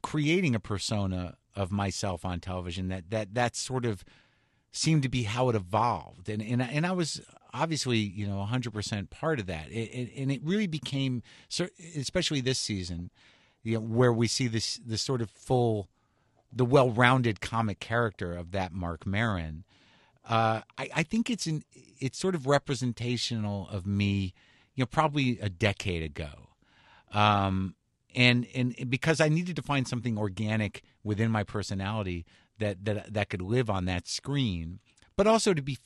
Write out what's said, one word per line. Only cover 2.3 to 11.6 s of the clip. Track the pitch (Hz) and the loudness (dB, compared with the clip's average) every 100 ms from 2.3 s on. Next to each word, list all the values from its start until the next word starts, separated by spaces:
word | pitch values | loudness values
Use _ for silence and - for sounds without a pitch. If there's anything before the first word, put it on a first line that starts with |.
| 87 | -4
television, | 92 92 90 87 92 | -4 -6 -6 -6 -4
that, | 92 82 | -6 -4
that, | 110 104 110 | -4 -4 0
that | 120 - | -2 -2
sort | - 127 120 | -4 -2 -2
of | 98 - - _ _ _ _ _ | -4 -10 -20 _ _ _ _ _
seemed | - 156 160 | -2 2 4
to | 135 | 2
be | 127 | -2
how | 110 110 127 | -2 2 2
it | 110 | 2
evolved. | 90 107 120 98 - - 92 | 2 2 2 0 -6 -16 -6
And, | 107 | -6
and, | 110 120 | -2 -2
and | 127 147 175 | 0 -2 -2
I | |
was | 185 156 - - - _ | 0 -2 -4 -12 -20 _
obviously, | 120 160 156 131 120 | -4 -2 0 0 0
you | 104 92 101 | 0 -4 -4
know, | 98 | -2
a | 101 | -2
hundred | 127 120 | -2 -2
percent | 107 101 107 92 | -6 -4 -6 -6
part | - 156 151 | -6 -2 -2
of | 92 | -2
that. | 85 78 | -6 -6
It, | 107 110 | -8 -6
it, | 127 123 - | -6 -8 -4
and | 135 | -4
it | 135 | -2
really | 151 202 208 | -2 0 0
became, | 156 - 139 135 123 - - - | -4 -4 -2 -2 -2 -8 -20 -10
cer-, | - | -4